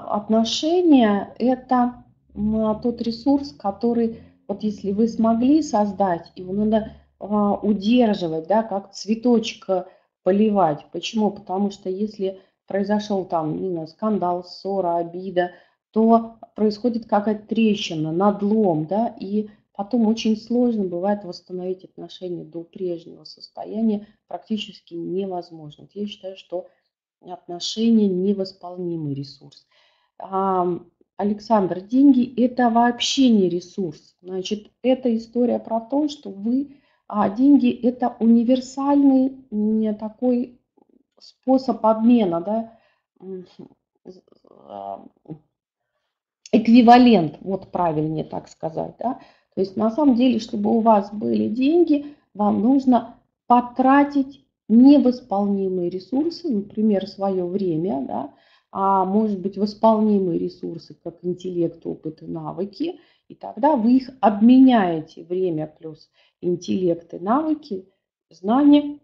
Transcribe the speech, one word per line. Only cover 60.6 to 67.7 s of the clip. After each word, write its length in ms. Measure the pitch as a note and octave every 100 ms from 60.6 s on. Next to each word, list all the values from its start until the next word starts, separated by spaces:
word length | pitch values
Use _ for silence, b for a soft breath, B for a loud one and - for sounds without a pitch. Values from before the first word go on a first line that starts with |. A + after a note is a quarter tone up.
| F3 E3 - D3+
как 140 | E3+ E3
интеллект, 640 | F3 F3 F#3 F3 E3 E3 E3+
опыт 360 | D#3+ D#3 D#3
и 40 | E3
навыки, 760 | E3+ D3+ D#3 G3+ - D#4+ F#4 b b -
и 60 |
тогда 420 | - G3 G#3+ C#4 C#4+
вы 160 | A3 C4
их 120 | - -
обменяете, 1040 | G#3 G3+ A3+ C4 C4 A#3 F3+ D#3+ D#3 -
время 420 | E3+ F3+ F#3 D#3 D#3
плюс 440 | - D#3+ D#3 _ _ _ _
интеллект 760 | F3 F3 F#3+ G3+ F3+ E3 -
и 40 | E3+
навыки, 680 | F#3 C4 D#4 D4+ -